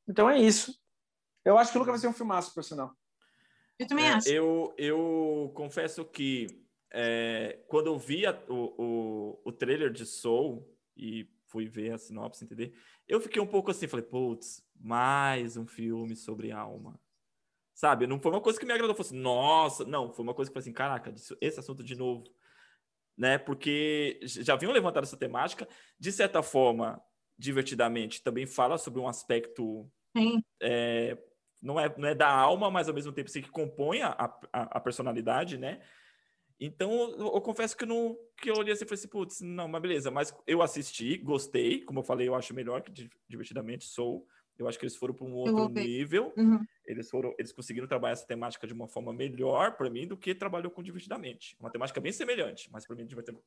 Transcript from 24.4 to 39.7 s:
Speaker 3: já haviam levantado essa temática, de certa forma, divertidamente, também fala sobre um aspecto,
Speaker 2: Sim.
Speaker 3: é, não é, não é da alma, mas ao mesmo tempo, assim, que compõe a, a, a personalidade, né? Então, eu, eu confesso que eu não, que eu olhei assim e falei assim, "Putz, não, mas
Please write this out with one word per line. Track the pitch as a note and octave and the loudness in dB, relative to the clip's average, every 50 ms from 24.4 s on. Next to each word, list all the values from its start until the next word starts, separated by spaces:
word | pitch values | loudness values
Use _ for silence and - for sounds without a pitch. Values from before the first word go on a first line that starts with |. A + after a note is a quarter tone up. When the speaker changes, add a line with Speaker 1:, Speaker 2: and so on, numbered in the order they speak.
| A#2+ | 2
Speaker 3:
já | C#3 C#3 | 2 4
haviam | C3+ D#3+ G3+ | 4 2 2
levantado | C4+ A#3+ F3+ F3 - D3 C#3 | 2 4 2 4 2 0 -2
essa | C3+ - | -2 -4
temática, | - C3 A#2+ - A#2+ C#3+ F3+ - - - - - - - _ _ _ | -6 -6 -4 -2 -2 -2 -2 -4 -8 -12 -14 -16 -20 -20 _ _ _
de | C3 F#3 | -8 -4
certa | F#3+ - G3 F#3+ - E3 | 0 2 2 4 4 2
forma, | D3+ - - C3+ C3 B2 A#2 A2+ A2+ A2+ A2+ - - _ _ _ _ _ _ - | 0 4 4 6 6 6 6 4 -2 -4 -6 -8 -16 _ _ _ _ _ _ -8
divertidamente, | - C#3 C3+ C3+ C3 C3+ C3+ A2+ A#2+ A#2 A#2 A#2 A2 G#2+ - - | -6 0 0 0 0 0 2 2 2 2 2 -2 -4 -6 -8 -6
também | - B2+ A#2 B2 C3+ | -4 -4 -2 -2 -6
fala | C3 - - B2 B2 E3 D#3 | -4 0 2 2 2 2 0
sobre | - - A#2 C3 | -4 -6 -6 -4
um | B2+ B2+ | -4 -4
aspecto, | A#2 - - - A#2+ A#2 A#2 - - - A#2 A2 G#2+ A2 G#2+ - _ _ _ _ - | -6 -6 -2 0 0 0 0 -4 -6 -6 -4 -4 -4 -8 -10 -16 _ _ _ _ 2
Speaker 2:
Sim. | A3+ A3 A3+ A#3 A3+ A3 - _ _ | 2 4 4 4 2 0 -2 _ _
Speaker 3:
é, | - A#2+ A#2+ A#2+ A#2+ A#2 A#2 A#2 A#2 A#2 A#2 - - - _ _ _ _ _ _ | 0 2 2 2 2 2 2 0 0 -2 -4 -8 -12 -20 _ _ _ _ _ _
não | - C3 C#3+ D#3+ | -8 -2 0 0
é, | D3+ D3+ C3+ C3+ | 0 0 -2 -2
não | C#3+ D3 | -2 0
é | D#3 | 4
da | - D3+ C#3+ | 6 6 6
alma, | C#3 C3+ C3 C#3+ F3+ F#3 G#3+ G3 | 8 8 8 6 6 4 2 2
mas | F#3 F3+ D#3+ D#3 | 2 2 0 0
ao | D3+ | -2
mesmo | C#3 C#3+ D3 | -4 -6 -6
tempo, | C#3 D3+ D3+ C#3+ | -6 -8 -8 -6
assim, | - D#3 | -8 -10
que | C3+ - | -10 -8
compõe | - D#3+ D#3 C3+ C#3 C#3+ C#3 D3+ F#3 C#4 | -6 -4 -4 -4 -2 -2 0 0 0 0
a, | C#4 E3+ - - A#2+ A#2 - - - - | 0 -2 0 -2 -2 -4 -4 -10 -12 -6
a, | - B2 A2+ - - | -4 -4 -4 -2 -4
a | A#2+ | -2
personalidade, | - B2+ A#2+ - C3 B2+ A#2 A#2 A2+ A#2 A#2+ C3 E3+ F3+ D3+ B2+ | -2 -2 -2 -2 -4 -4 -4 0 0 2 2 2 0 -2 -6 -6
né? | C3 C#3 F#3 - - - - _ _ _ _ _ _ _ _ _ _ _ _ _ | -6 -8 -8 -10 -14 -20 -20 _ _ _ _ _ _ _ _ _ _ _ _ _
Então, | C3+ D3+ D3+ - F#3 G3+ | -12 -12 -6 -4 -2 0
eu, | A3 A#3+ A#3 A#3 A#3 - G#3 G#3+ - | 0 0 0 -2 -4 -6 -4 -2 0
eu | G3+ | 0
confesso | F#3+ A#3 G#3+ - A3+ A3 - | 0 -2 -2 -2 -2 -2 -2
que | - B3 | -6 -4
eu | A3+ | -2
não, | A#3 A#3 A#3 A#3 A#3 - - - _ | 0 0 0 0 -2 -6 -12 -20 _
que | - - A3+ | -6 -2 0
eu | G#3+ | 0
olhei | G#3+ G#3 G#3+ G#3 | 0 0 0 0
assim | G#3 G#3+ | -2 -2
e | |
falei | G#3 G#3+ G3 | -6 -6 -8
assim, | G3+ G3 | -8 -8
"Putz, | - G#3 F#3 F3+ - - | -6 -6 -6 -6 -8 -10
não, | F#3 F3 F3 F3+ E3+ | -10 -8 -8 -6 -6
mas | D#3+ | -4